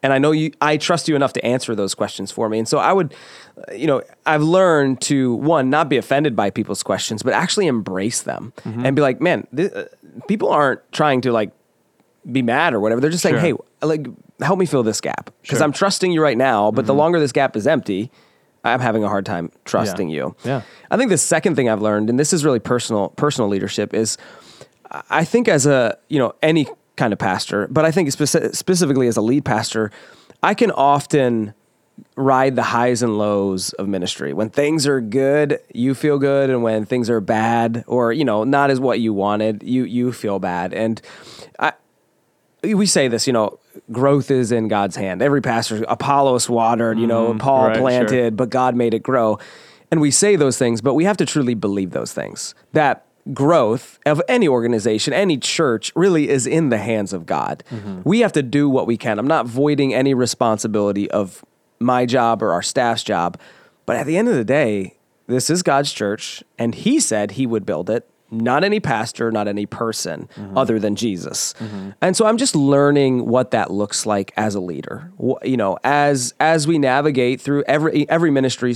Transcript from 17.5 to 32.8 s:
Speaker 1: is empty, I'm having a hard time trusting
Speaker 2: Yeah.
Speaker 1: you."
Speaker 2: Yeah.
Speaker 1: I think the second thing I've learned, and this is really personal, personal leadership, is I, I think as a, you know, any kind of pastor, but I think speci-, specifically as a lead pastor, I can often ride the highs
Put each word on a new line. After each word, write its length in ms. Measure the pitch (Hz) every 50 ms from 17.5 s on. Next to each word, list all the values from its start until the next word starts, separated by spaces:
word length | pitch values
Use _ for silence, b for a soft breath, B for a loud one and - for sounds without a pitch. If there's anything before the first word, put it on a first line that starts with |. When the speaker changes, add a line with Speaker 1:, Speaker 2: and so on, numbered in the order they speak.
| -
Speaker 1:
is 100 | 113 101
empty, 460 | 123 160 139 - - 101 92 107 131 b b b b b b b b b _ _
I'm 180 | - 117 127
having 220 | 131 123 110 113 107
a 40 | 101
hard 180 | 104 98 98
time 260 | - - 87 85 85 _ _ _
trusting 440 | - - 101 110 104 92 - 101 80
Speaker 2:
Yeah. 60 | 78
Speaker 1:
you." 200 | 73 65 69 - _ -
Speaker 2:
Yeah. 180 | 120 135 135 107 B B B B B
Speaker 1:
I 60 | - 202
think 120 | 262 254
the 80 | 185 147
second 380 | - - 175 160 - 202 165
thing 140 | 135 135 120
I've 120 | 113 101
learned, 280 | 104 107 104 104 107 110
and 80 | 120 123
this 140 | 147 147 -
is 120 | 170 143
really 140 | 156 135 117
personal, 500 | - - 123 120 113 - 117 104 98 87 -
personal 340 | - - 147 143 - 120 101
leadership, 460 | 101 98 98 101 - - 104 101 -
is 200 | - 113 110 - - B B B B B B B B B B B B _ -
I, 100 | - - - _
I 140 | - 147 165
think 240 | 156 - 233 247 214
as 180 | 185 151 120
a, 320 | 147 143 135 120 110 - - _ _
you 120 | 147 147
know, 160 | 127 113 - _ -
any 240 | 156 160 165 143 - - _ _ _ _ -
kind 160 | - 117 104
of 60 | 95
pastor, 480 | - 101 92 92 - - - 101 101 -
but 160 | - 160 156
I 60 | 160
think 180 | 151 190 185 139
speci-, 460 | - - 151 135 - 165 - - -
specifically 520 | - - - 185 175 185 175 156 131 127 120
as 80 | 110 113
a 40 |
lead 240 | 104 110 127 147 143
pastor, 460 | - 123 107 113 - - 113 110 104 B B B B B B B B B B
I 140 | - 160 214
can 160 | - 247 208
often 840 | - - 135 143 143 143 143 - - 151 135 123 120 113 107 104 107 _ _ _ _ _ _ _ _ - - _ _
ride 400 | - 135 135 135 127 131 135 131
the 80 | 120 120
highs 400 | - - 123